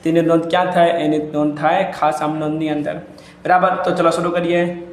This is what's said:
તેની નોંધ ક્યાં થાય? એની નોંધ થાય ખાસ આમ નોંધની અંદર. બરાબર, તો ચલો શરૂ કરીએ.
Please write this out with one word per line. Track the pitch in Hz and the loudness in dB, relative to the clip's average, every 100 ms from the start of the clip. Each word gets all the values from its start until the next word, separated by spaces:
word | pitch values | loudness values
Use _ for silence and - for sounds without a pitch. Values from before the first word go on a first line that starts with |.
તેની | 165 165 | 2 2
નોંધ | 165 165 165 | 4 2 2
ક્યાં | 180 180 | 0 2
થાય? | 180 170 170 | 4 2 2
એની | 151 151 151 | 0 0 -2
નોંધ | 147 151 147 | -2 -2 0
થાય | 156 180 185 - | 0 2 -2 0
ખાસ | 151 156 | -2 0
આમ | 151 156 | -4 -4
નોંધની | 151 156 156 | -4 -2 -2
અંદર. | 151 147 156 - - - - | -2 -4 -6 -12 -20 -20 -12
બરાબર, | - 180 185 180 | 0 2 2 0
તો | - 175 | -2 2
ચલો | 170 | 2
શરૂ | 165 170 | 2 -2
કરીએ. | 175 170 175 175 175 - | -2 0 0 0 -4 -12